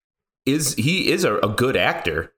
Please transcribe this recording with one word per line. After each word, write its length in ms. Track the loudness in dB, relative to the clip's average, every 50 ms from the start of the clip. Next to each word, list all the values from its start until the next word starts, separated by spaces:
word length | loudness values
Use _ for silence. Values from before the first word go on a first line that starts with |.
| _ _ _ _ _ _ _ _ -4
is, 280 | -2 -2 0 -2 -2 -2
he 360 | 0 0 0 0 0 2 0
is 140 | 0 2 2
a, 120 | 0 0 0
a 100 | 0 0
good 260 | 0 0 0 0 2
actor. 540 | 2 2 0 0 -2 -2 -4 -4 -4 -4 -6 _